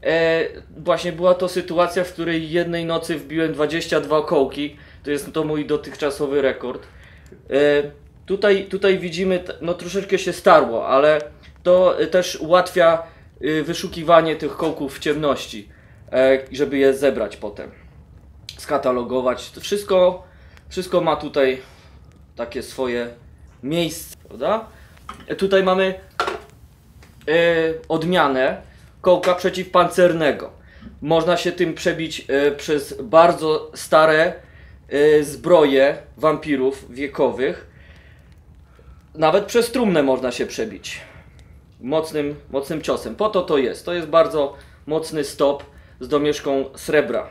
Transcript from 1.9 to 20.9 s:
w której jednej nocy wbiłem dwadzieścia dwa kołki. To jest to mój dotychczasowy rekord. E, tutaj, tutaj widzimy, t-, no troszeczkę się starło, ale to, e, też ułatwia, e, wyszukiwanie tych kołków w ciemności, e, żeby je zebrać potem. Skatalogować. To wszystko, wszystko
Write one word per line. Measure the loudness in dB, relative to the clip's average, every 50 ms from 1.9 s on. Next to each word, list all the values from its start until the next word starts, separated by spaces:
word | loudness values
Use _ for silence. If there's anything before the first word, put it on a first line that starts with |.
| 2 -2 -4
w | -4
której | -6 -6 -4 -4 -2 -4 -4 -2
jednej | -2 -2 -2 -2 -4 -4 -4
nocy | -4 -4 -4 -4 -4 -6
wbiłem | -6 -6 -6 -4 -2 -2 -2
dwadzieścia | 0 -2 -2 -2 -2 -4 -4 0 -2 -2
dwa | 0 2 0 0
kołki. | 0 2 2 2 2 0 -2 -8 -8 -8 -10 -14 -20 -20 -20 -16 -8
To | -6
jest | -6 -6 -6 -6
to | -6 -4 -4
mój | -2 -2 -4 -2
dotychczasowy | -2 -4 -4 -4 -8 -10 -4 -4 -4 -2 -2 -4 -2 0 2
rekord. | 2 0 0 -2 -8 -10 -10 -10 -14 -18 -20 -20 -20 -20 -20 -20 -20 -20 -20 -20 -10 -2
E, | 0 2 4 4 4 2 0 -2 -10 -18 -20 -20 _ -20 -6
tutaj, | -6 -4 0 0 0 0 0 -6
tutaj | -6 -6 -2 2 2 0 0
widzimy, | -2 -8 -6 -4 -2 0 -2 -2
t-, | -4 -8 -14 -10
no | -6 -6 -6
troszeczkę | -6 -8 -8 -6 -6 -4 -2 -4 -2
się | -2 -4
starło, | -6 0 4 6 8 8 6 4 -2 -4 -2 2
ale | 2 4 6 4 4 2 -2 -8 -16 -20 -20 -20 -20 -6
to, | 2 4 4 6 6 4 2 2
e, | -2
też | 2 2 0 0 0 -6
ułatwia, | -8 -2 2 4 4 4 2 2 4 4 4 4 2 -2 -8 -18 -20 -20 -20 _ -6
e, | -4 -2 -2 -2
wyszukiwanie | -2 -4 -6 -6 -8 -10 -10 -8 2 4 6 6 6 4 -2
tych | -4 -4 -8 -6
kołków | -4 -4 -4 -4 -4 -8 -8 -8
w | -6
ciemności, | -2 -2 -2 0 0 -2 -2 -2 -6 -12 -14 -16 -16 -18 -20 -20 -20 -20 -20 -20 -16 -4
e, | 0 2 4 4 4 2 0 -8
żeby | -4 -4 -4 -2 0 2
je | 4 4 4
zebrać | 4 2 0 0 0 -6 -6 -8
potem. | -10 -12 -12 -10 -12 -16 -16 -16 -20 -20 -20 -20 -20 -20 -20 -20 -20 -20 -20 -20 -20 -20 -20 -18 -18
Skatalogować. | -6 -4 -4 0 0 0 0 0 -2 -2 -4 -2 0 -2 -2 -4 -8 -16
To | -16 -14
wszystko, | -6 -4 -4 -4 -2 0 4 4 4 4 2 0 -12 -20 -20 -20 -20 -20 -20 -20 _ -12
wszystko | -10 -10 -8 0